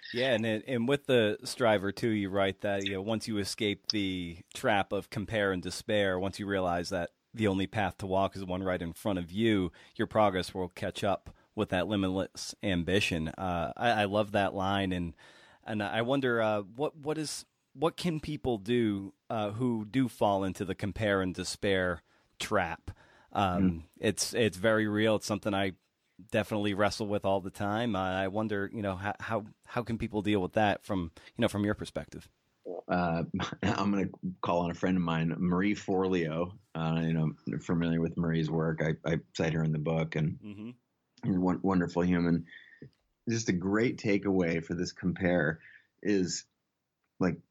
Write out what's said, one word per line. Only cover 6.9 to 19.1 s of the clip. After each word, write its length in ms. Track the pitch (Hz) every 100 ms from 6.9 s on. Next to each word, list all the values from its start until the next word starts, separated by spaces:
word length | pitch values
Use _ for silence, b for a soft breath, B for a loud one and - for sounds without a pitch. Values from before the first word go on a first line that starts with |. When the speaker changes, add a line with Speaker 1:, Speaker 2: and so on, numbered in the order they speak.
Speaker 1:
that 200 | 92 85 _ _
the 160 | 120 107
only 180 | 95 95
path 320 | 110 95 -
to 80 | 95
walk 280 | 92 98 95
is 40 |
the 60 | 92
one 160 | 90
right 180 | 92 90
in 120 | 85
front 260 | - 110 92
of 120 | 85
you, 400 | 95 113 104 87 - B B
your 100 | 107
progress 480 | 110 104 92 85
will 140 | 95 90
catch 340 | - 98 -
up 260 | 104 90 - - b 107
with 120 | 104
that 180 | 92 87
limitless 640 | 104 95 95 - - - -
ambition. 640 | 104 87 82 98 - 82 80
Uh, 440 | - 95 87 71 -
I, 140 | 120
I 140 | 107
love 280 | 101 104 104
that 220 | 101 98
line, 380 | 98 95 98 95
and, 220 | 90 85 - B B B B
and 180 | - 107
I 200 | 101 110
wonder, 380 | 117 139 127 117
uh, 220 | 110 107
what, 340 | 98 117 156 165
what 220 | 143 156
is, 260 | 147 - - _ _
what 240 | 135 160 -
can 240 | 180 156
people 380 | - 147 131 113
do, 560 | 98 123 110 98 98